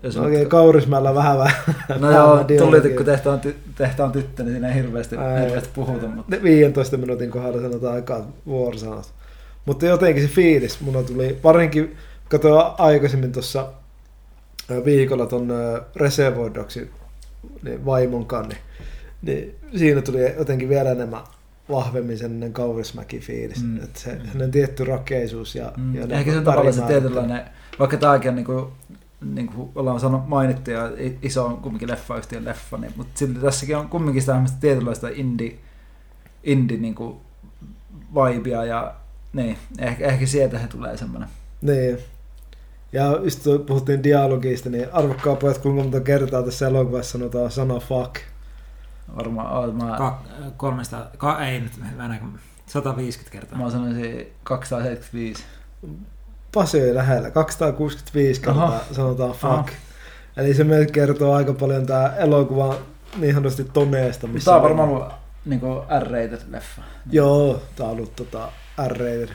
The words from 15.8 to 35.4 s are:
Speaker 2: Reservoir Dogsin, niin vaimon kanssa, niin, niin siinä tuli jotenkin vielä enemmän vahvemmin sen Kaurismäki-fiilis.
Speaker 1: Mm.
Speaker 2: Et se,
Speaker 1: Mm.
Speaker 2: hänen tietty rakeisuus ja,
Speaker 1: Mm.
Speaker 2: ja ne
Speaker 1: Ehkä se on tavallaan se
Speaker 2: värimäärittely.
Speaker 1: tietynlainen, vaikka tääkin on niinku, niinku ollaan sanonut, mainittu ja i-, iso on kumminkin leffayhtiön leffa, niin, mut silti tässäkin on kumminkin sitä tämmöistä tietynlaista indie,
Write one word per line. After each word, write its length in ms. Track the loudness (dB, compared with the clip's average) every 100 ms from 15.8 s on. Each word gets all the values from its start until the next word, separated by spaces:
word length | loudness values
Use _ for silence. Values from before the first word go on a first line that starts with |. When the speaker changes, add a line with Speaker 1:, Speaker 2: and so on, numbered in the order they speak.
| -8 -2
Speaker 2:
Reservoir 580 | 0 4 2 2 -4
Dogsin, 360 | -6 -10 -12 -14 -16 -20 -20 -20 -20 -20 -16
niin 220 | -12 -8
vaimon 420 | 0 2 2 0 -4
kanssa, 220 | -6 -6 -12 -16 -16 -14 -14 -16 -12
niin, 320 | -6 -6 -6 -14 -10
niin 80 | 2
siinä 240 | 4 4
tuli 320 | 0 0 0 0
jotenkin 300 | -2 -2 2
vielä 220 | 2 2
enemmän 300 | 0 -4 -8 -14 -20 -20 _ -6
vahvemmin 480 | -4 -2 -4 -4 -6
sen 320 | -8 -8 -8
Kaurismäki-fiilis. 1120 | -4 -4 -4 -6 -10 -12 -12 -10 -10 -8 -6
Speaker 1:
Mm. 120 | -6 -6
Speaker 2:
Et 120 | -10 -14
se, 160 | -12
Speaker 1:
Mm. 140 | -12 -10
Speaker 2:
hänen 240 | -4 0
tietty 340 | 2 0 -2
rakeisuus 680 | -4 -4 -4 -4 -4 -8 -10
ja, 180 | -10 -10 -8
Speaker 1:
Mm. 180 | -6
Speaker 2:
ja 120 | -4 -4
ne 80 |
Speaker 1:
Ehkä 180 | -2 0
se 60 | 2
on 60 |
tavallaan 300 | 4 4 4
se 60 | 2
Speaker 2:
värimäärittely. 340 | 2 2 2
Speaker 1:
tietynlainen, 360 | -2 -2 -4 -10 -20 -20 -2
vaikka 180 | 0 2
tääkin 320 | 4 4 2
on 60 |
niinku, 380 | -2 -4 -4 -6 -14 -20 -20 -20 _ -10
niinku 380 | -6 -8 -8 -10
ollaan 260 | -4 -2 0
sanonut, 280 | 0 0 0
mainittu 420 | 2 2 0 -4
ja 160 | -4 -6 -6
i-, 200 | -8 -6
iso 240 | -4 -2 -2
on 100 | -4
kumminkin 340 | -8 -8 -6
leffayhtiön 540 | -8 -8 -10 -10 -10
leffa, 320 | -10 -10 -10 -10
niin, 140 | -10 -12
mut 100 | -12
silti 260 | -6 -4 0
tässäkin 360 | -2 -2 -4 -4
on 120 | -4
kumminkin 340 | -2 0 0
sitä 100 | 2
tämmöistä 240 | 2 2 2
tietynlaista 480 | 2 2 0 -6 -8
indie, 400 | -6 -4 -4